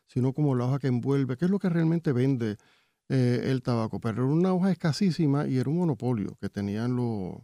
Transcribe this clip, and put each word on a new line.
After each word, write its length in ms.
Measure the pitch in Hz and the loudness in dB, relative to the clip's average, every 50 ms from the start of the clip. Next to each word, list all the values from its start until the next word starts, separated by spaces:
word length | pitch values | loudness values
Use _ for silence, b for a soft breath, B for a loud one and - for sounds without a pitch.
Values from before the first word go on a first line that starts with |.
| b _ | b _
sino 240 | - 127 120 131 | -2 0 0 0
como 240 | 127 - 151 143 135 | 0 0 0 2 2
la 100 | 123 120 | 2 0
hoja 140 | 127 139 135 | 0 -2 -2
que 80 | - 139 | 0 0
envuelve, 480 | 127 120 113 131 139 139 139 123 127 | 0 0 0 0 0 0 0 -2 -2
que 80 | 120 170 | -2 0
es 60 | 180 | 0
lo 80 | 202 196 | 0 0
que 100 | - 185 | 0 0
realmente 440 | 170 170 165 160 165 170 160 160 135 | 0 2 2 2 0 0 0 0 0
vende, 440 | 120 127 135 139 123 117 110 104 b b b b b b b b b _ - | 2 2 2 2 0 0 -2 -4 b b b b b b b b b _ -2
eh, 340 | 135 131 127 123 123 123 - | 0 2 4 4 2 2 0
el 160 | - 135 127 | 0 -2 -2
tabaco. 380 | - - 120 113 113 107 - 98 | 0 0 0 0 0 -2 -4 -4
Pero 240 | - 117 104 101 127 | -4 -4 -2 0 0
era 100 | 131 147 | 0 2
una 180 | 165 180 190 185 | 2 2 2 2
hoja 180 | 180 180 196 | 2 2 0
escasísima 760 | 180 - - 170 139 - 208 190 147 - 165 143 139 143 147 135 | 0 0 0 -2 0 2 0 0 2 2 2 2 2 2 0 0
y 120 | 135 127 | 0 0
era 100 | 120 127 | 0 0
un 80 | 151 175 | 0 0
monopolio 600 | 180 165 127 107 120 123 127 110 95 - 104 - | 0 0 -2 -2 -2 -2 -2 -2 -2 -4 -6 -8
que 80 | - 98 | -10 -8
tenían 460 | - 101 101 101 101 107 113 123 127 | -6 -4 -4 -4 -4 -2 -2 -2 -2
los, 400 | 123 123 120 113 104 92 85 78 - | -2 -2 -2 -2 -4 -6 -8 -10 -12